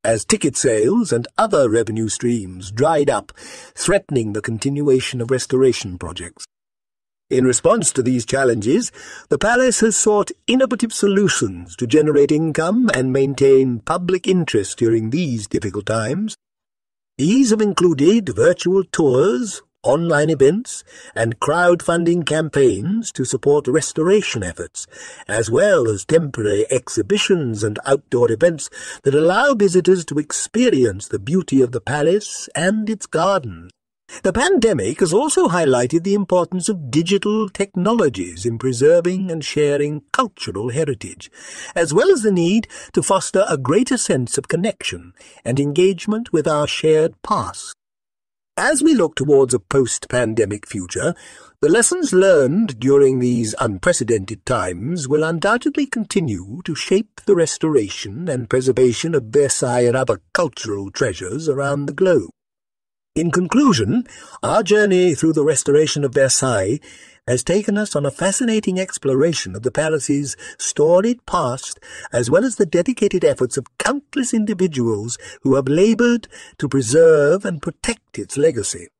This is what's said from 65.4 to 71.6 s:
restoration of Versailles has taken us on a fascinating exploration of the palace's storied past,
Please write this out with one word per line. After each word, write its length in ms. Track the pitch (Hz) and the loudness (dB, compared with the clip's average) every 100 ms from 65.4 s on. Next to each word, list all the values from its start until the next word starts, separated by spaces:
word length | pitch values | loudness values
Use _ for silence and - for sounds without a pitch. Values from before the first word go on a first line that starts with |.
restoration 580 | 147 143 - 143 156 147 | 0 0 2 2 2 0
of 120 | 139 | -2
Versailles 640 | 135 135 - 131 110 95 135 - - - _ - | 2 2 2 0 0 -2 -4 -8 -20 -20 _ -4
has 160 | 123 | -4
taken 340 | - 185 208 202 | 0 0 0 -2
us 200 | 208 151 | -2 -2
on 100 | 143 | -4
a 40 | |
fascinating 680 | - 185 190 240 220 208 185 | -2 -4 -2 0 0 -2 -4
exploration 800 | 190 - 135 131 165 156 - 98 | -6 -4 -2 2 2 0 -8 -6
of 80 | |
the 80 | 120 | -4
palace's 640 | - 156 156 - 143 139 - - - | -2 -2 -2 -2 -2 -4 -10 -16 -10
storied 640 | - - 151 180 220 247 - | -8 0 4 4 4 -4 -4
past, 540 | 180 139 127 | -4 -2 -6